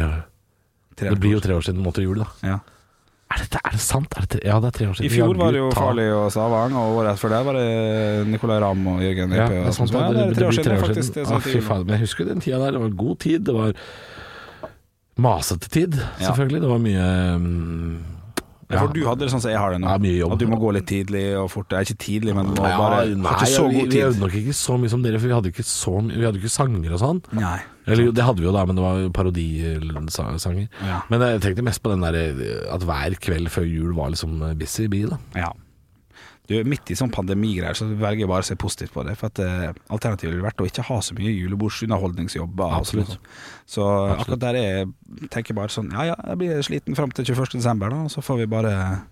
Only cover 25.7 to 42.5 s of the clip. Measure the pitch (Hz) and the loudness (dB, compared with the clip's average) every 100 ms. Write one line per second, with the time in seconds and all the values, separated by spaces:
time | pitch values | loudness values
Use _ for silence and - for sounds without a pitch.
25.7 | - - 92 110 117 117 98 110 - 139 | -2 0 0 0 0 0 0 -2 0 0
26.7 | 101 82 87 123 180 - 110 98 87 - | 0 0 0 0 0 -2 -2 -2 -4 -8
27.7 | - - 113 120 117 123 101 85 98 90 | -10 2 4 6 6 4 4 2 4 2
28.7 | 92 92 92 92 87 92 87 82 78 82 | 2 2 2 0 0 0 0 -2 -2 -2
29.7 | 80 80 76 80 - 64 82 95 90 104 | -2 -4 -6 -6 -6 -4 -4 -2 -2 -4
30.7 | - 98 87 - 117 123 113 98 92 123 | -6 -4 -4 -2 0 2 2 0 0 -2
31.7 | - 113 95 85 85 82 67 53 53 50 | -2 0 0 2 0 0 -2 -6 -6 -6
32.7 | 87 87 71 76 92 - 82 82 - 85 | -4 -2 -2 -2 -4 -2 -2 -2 -2 -2
33.7 | 82 82 82 69 85 80 80 78 78 78 | 0 -2 -2 -2 -4 -4 -4 -4 -4 -6
34.7 | - 110 98 107 151 - 92 85 - - | -4 -2 0 -2 -6 -8 -6 -6 -8 -20
35.7 | _ _ _ _ - - - _ 107 113 | _ _ _ _ -20 -20 -20 _ 0 0
36.7 | 143 - 92 127 - 92 98 110 92 82 | -2 -4 -2 -2 -2 -2 0 0 0 -4
37.7 | 87 110 104 104 107 98 92 90 92 98 | -4 -4 -2 -2 0 0 0 -2 -4 -6
38.7 | - - - 73 104 110 - 92 90 85 | -6 -8 -8 -8 -6 -6 -4 -2 -2 -4
39.7 | 87 _ 107 120 101 82 87 101 - 90 | -8 _ -4 -4 -4 -4 -4 -4 -4 -4
40.7 | - 123 120 - 95 101 104 90 101 104 | -4 -4 -4 -4 -4 -2 -2 -2 -2 -2
41.7 | - 113 101 95 87 82 - 85 | -4 -2 0 -2 -4 -6 -6 -6